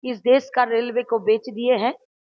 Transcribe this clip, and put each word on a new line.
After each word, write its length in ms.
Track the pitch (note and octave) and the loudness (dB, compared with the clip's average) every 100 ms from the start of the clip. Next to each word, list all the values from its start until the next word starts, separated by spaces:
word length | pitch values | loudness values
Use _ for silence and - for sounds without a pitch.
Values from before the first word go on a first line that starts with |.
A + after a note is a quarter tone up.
इस 140 | B3+ A3+ | -8 -4
देश 300 | A#3 C4+ - | 4 4 4
का 100 | - | -2
रेलवे 380 | A#3+ A3+ A#3+ A#3 | 0 0 -2 -4
को 160 | B3 A#3 | -4 -4
बेच 300 | F#3+ A3 A#3 | 0 -2 -2
दिए 260 | G#3 A#3+ A#3+ | -6 0 0
हैं, 160 | A3+ - _ _ | 0 -6 _ _